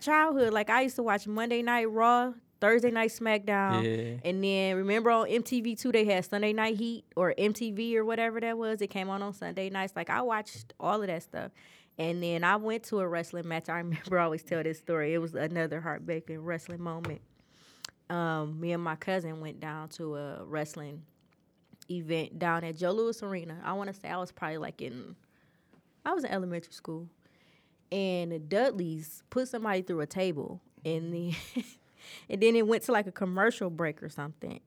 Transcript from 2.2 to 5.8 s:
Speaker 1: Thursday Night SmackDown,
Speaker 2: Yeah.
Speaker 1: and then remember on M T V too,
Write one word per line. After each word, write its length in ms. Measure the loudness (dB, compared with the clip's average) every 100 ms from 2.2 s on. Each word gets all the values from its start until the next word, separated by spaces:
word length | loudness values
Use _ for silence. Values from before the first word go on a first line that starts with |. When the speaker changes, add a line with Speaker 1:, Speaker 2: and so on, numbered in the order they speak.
| 4 -2 -14 _
Speaker 1:
Thursday 320 | 6 6 6
Night 180 | 4 0
SmackDown, 720 | 0 2 2 4 2 4 4
Speaker 2:
Yeah. 380 | 2 0 -2 -4
Speaker 1:
and 180 | -2 0
then 320 | 2 2 2 2
remember 340 | 2 2 4
on 160 | 4 4
M 160 | 0
T 180 | 0 0
V 140 | 0
too, 160 | -2